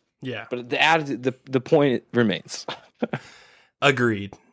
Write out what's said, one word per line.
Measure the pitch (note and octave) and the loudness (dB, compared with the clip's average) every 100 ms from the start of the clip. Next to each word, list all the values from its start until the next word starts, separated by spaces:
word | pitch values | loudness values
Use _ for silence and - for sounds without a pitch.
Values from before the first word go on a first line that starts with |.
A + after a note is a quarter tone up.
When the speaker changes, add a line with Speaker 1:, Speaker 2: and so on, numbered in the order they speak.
| _ - | _ -14
Speaker 1:
Yeah. | C3 A2 A2 | -10 -10 -8
Speaker 2:
But | B2 B2 | -10 -4
the | C#3 | 2
attitude, | D3 E3 D3 C3 | 4 4 0 -4
the, | B2+ B2 - | -4 -6 -4
the | C3 | -4
point | - D#3 C#3+ A#2+ - | 2 4 4 0 -2
remains. | A#2 A2+ E2+ - - - - _ - | 0 2 0 -6 -12 -12 -14 _ -8
<laughs> | - - - - - _ _ - | -6 -8 -12 -20 -20 _ _ -2
Speaker 1:
Agreed. | C#3 C3 A#2+ G#2 G2 - _ | 0 2 0 0 -6 -14 _